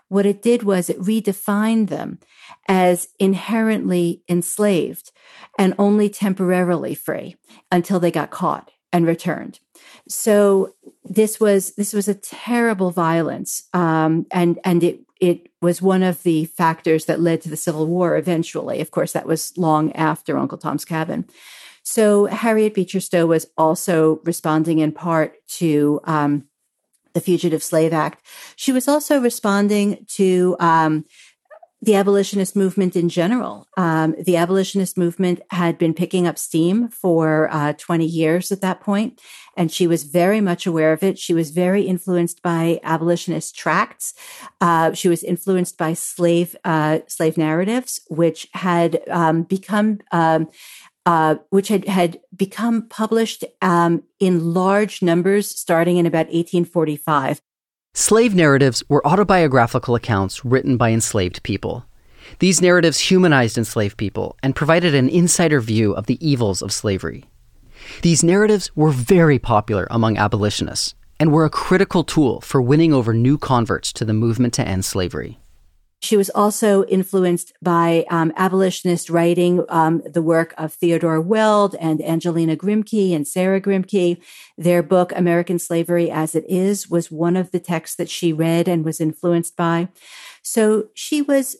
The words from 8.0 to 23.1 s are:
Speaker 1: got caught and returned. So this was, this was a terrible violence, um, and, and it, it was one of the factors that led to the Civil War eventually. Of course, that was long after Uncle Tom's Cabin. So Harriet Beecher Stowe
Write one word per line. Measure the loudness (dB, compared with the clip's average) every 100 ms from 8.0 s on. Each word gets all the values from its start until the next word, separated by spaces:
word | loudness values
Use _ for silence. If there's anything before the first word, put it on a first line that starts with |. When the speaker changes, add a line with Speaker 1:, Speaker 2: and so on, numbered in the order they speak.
| 0
Speaker 1:
got | -2 -6
caught | -6 -4 -4 -10 _ _
and | 0 0
returned. | 0 -4 -8 -10 -18 _ _ -20 -20 _
So | -6 2 4 4 4 0 -8 -20 _
this | -6 0 0 2
was, | 2 2 0
this | -6 -4
was | -2 -2
a |
terrible | -4 -8 -16 -4 0 0 0 -2
violence, | 0 0 0 -2 -4 -10 -12 -6
um, | -2 0 2 2 0 -2
and, | 0 0 0
and | 0 2
it, | 2 -2 _ _
it | 0 0 -6 _
was | -2 0
one | 0 2
of | 0 0
the | -2 -2
factors | -2 0 0 0 0 0 0
that | 0
led | 0 0
to | -4
the | -8
Civil | -6 -4 -2
War | 0 0 0
eventually. | 0 -2 -4 -6 -6 -6
Of | -6
course, | -4 -4
that | -4 -4
was | -4 -4 -4
long | 0 2 0
after | 0 -2 -2 -4 -4
Uncle | -4 -6
Tom's | -8 -8
Cabin. | -6 -6 -6 -6 -10 _ -20 -20 -20 -18
So | -8 0 2 4 2
Harriet | 0 0 2 0
Beecher | 0 -4 -4
Stowe | -2